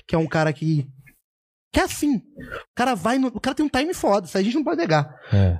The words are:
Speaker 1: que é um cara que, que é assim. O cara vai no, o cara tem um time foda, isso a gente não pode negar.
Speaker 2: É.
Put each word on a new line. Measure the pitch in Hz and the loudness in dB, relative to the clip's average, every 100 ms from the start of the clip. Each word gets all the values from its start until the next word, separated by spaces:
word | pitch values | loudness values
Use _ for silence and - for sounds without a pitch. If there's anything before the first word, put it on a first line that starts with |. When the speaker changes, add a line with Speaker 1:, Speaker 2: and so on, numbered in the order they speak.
| - | -4
Speaker 1:
que | |
é | 165 | -2
um | 160 | 0
cara | 160 156 | 0 0
que, | 147 156 151 127 - - _ _ _ _ _ _ | 0 0 0 -2 -10 -20 _ _ _ _ _ _
que | - | -2
é | |
assim. | 359 - 294 233 | 0 0 0 0
O | - - - - - | -4 -18 -14 -14 -10
cara | - 254 | -2 0
vai | 220 214 262 | 0 0 0
no, | 262 | 0
o | 208 | -2
cara | 262 | -4
tem | 247 302 | -2 0
um | |
time | 262 311 | 0 -2
foda, | 359 311 202 175 | 0 2 0 0
isso | 196 | -2
a | |
gente | 196 | 0
não | 285 | 0
pode | 302 330 | -2 -2
negar. | 339 156 147 - - | 2 0 0 -8 0
Speaker 2:
É. | 101 95 | 2 4